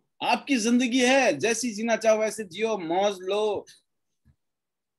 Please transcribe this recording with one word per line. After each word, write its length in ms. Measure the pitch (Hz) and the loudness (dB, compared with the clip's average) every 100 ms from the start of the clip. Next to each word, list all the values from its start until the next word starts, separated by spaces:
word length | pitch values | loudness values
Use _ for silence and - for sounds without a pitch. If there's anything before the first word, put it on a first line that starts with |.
| _ - | _ -6
आपकी 340 | 180 240 - 262 | -2 -2 0 0
जिंदगी 420 | 220 240 254 262 | 2 2 2 2
है, 380 | 247 269 240 143 | 4 4 2 0
जैसी 340 | 208 226 247 | 0 -2 -4
जीना 240 | 202 226 220 | -4 -2 0
चाहो 220 | 220 214 | 2 2
वैसे 260 | 220 208 | 0 -6
जियो, 340 | 196 175 220 208 | -10 -4 -4 -2
मौज 400 | 156 180 202 190 | -2 0 0 -2
लो, 460 | 185 202 214 180 - - _ _ _ _ _ _ _ _ _ _ _ | -4 -2 -2 -4 -8 -20 _ _ _ _ _ _ _ _ _ _ _